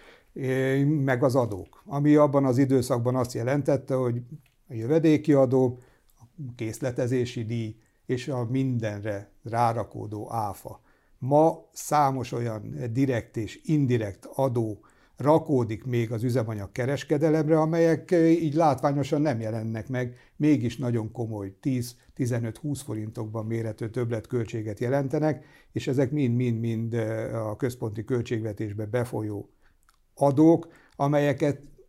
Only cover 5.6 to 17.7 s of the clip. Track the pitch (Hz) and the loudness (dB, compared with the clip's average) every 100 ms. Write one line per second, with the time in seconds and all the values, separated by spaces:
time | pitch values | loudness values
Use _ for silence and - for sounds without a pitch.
5.6 | 127 123 - _ _ _ - - 131 120 | 2 -2 -18 _ _ _ -20 -16 -16 -8
6.6 | 110 110 131 123 123 127 123 127 110 120 | -8 -4 -4 -2 0 0 -2 -4 -6 -6
7.6 | 110 - _ _ - 127 151 127 117 131 | -6 -10 _ _ -6 -6 -4 -6 -2 -2
8.6 | 135 120 110 104 107 101 101 _ 117 113 | 0 -2 -4 -4 -6 -8 -10 _ -6 0
9.6 | 117 113 101 113 107 104 - 113 104 95 | 0 0 -6 -10 -10 -10 -6 -6 -6 -8
10.6 | - - _ _ _ _ 127 147 160 160 | -16 -18 _ _ _ _ 2 4 4 2
11.6 | - - - 151 139 131 117 123 117 110 | -12 -16 0 2 2 0 -4 -4 -4 -6
12.6 | 107 143 123 117 135 117 - 120 104 - | -10 -8 -4 0 2 0 -2 -8 -8 -8
13.6 | - 151 131 120 104 92 - - 135 120 | 0 2 4 2 0 -8 -10 -2 0 0
14.6 | 110 101 _ _ _ - 139 160 160 131 | -2 -6 _ _ _ -2 4 4 4 0
15.6 | 110 110 127 120 113 117 123 123 110 107 | 0 -4 -2 -2 -2 -2 0 0 -2 -6
16.6 | 98 - 123 139 - 147 156 156 151 160 | -8 -4 -2 -2 0 2 4 2 4 2
17.6 | 156 | 4